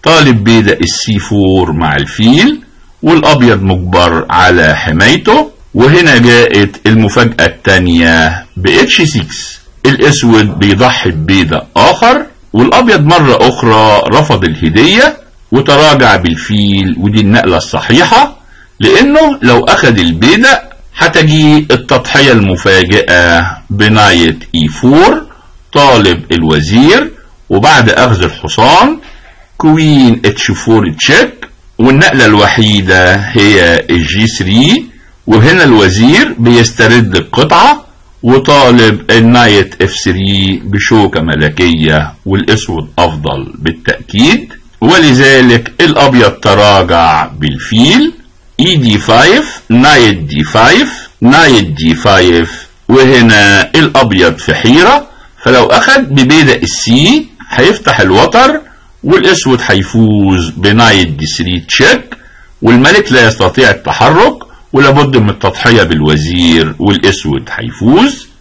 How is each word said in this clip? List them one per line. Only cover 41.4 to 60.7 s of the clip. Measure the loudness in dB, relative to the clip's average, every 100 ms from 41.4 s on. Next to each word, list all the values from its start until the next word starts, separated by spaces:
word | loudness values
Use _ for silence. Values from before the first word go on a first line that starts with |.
| -4 -2 -2 0 -2 -2 -4 -10 -6
والأسود | -4 -2 -4 -4 -10 -8 -4
أفضل | -4 -4 -8 -8 -12 -8
بالتأكيد، | -8 -8 -8 -8 -8 -2 0 0 -6 -20 -20 -4
ولذلك | 0 2 2 2 2 2 2 0 -2 -2
الأبيض | -2 2 0 2 0
تراجع | 0 -2 2 2 2 0 0 0 0 -4
بالفيل، | -6 -8 -8 -4 0 2 2 0 -4 -20 _ _ -4
اي | -2 0
دي | 0 -2
فايف، | 0 2 2 0 -2 -12 _
نايت | 2 4 4 2 0
دي | -6 -6
فايف، | -4 0 2 0 -2 -8 -20 _
نايت | 0 2 2 2 0
دي | -4 -4 -2
فايف، | 0 2 2 0 -2 -8 -20 _ 0
وهنا | 2 4 4 4 4 2 2 0 -2
الأبيض | 0 0 0 0 0 -2
في | -6
حيرة، | -2 2 2 2 0 -2 -20 -20 _
فلو | 0 0 2
أخد | 0 2 0 0 0
ببيدق | 2 2 2 0
السي | -4 -6 -2 0 2 0 -2 _ -10
هيفتح | -2 0 0 -4 -2
الوتر، | 0 0 0 2 0 -2 -10 -20 _ _
والأسود | -2 0 0 -2 -2 -2 -2
هيفوز | -4 -2 -2 0 0 0 -2 -4
بنايت | -4 -2